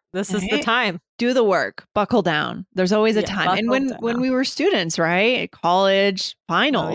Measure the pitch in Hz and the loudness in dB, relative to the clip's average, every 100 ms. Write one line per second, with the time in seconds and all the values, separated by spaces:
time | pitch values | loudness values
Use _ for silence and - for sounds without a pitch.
0 | _ 185 202 202 190 285 233 233 220 170 | _ -8 -4 -4 -2 -2 0 0 0 -4
1 | - - 233 254 214 170 104 - - 208 | -12 -4 0 2 4 2 0 -6 -6 -4
2 | 196 240 175 151 120 - 185 185 185 214 | 0 0 2 -2 -4 -8 -8 -2 0 2
3 | 220 214 196 196 180 190 226 262 269 - | 2 2 -2 -2 0 0 0 0 -2 -4
4 | 233 240 262 254 269 - 339 339 165 - | -4 -2 0 0 -2 0 0 0 -2 0
5 | 165 180 226 254 - - 170 185 196 196 | 0 2 2 0 -4 -4 0 2 4 4
6 | 202 190 - - - 170 269 233 160 | 2 0 -8 -10 -4 0 0 0 -2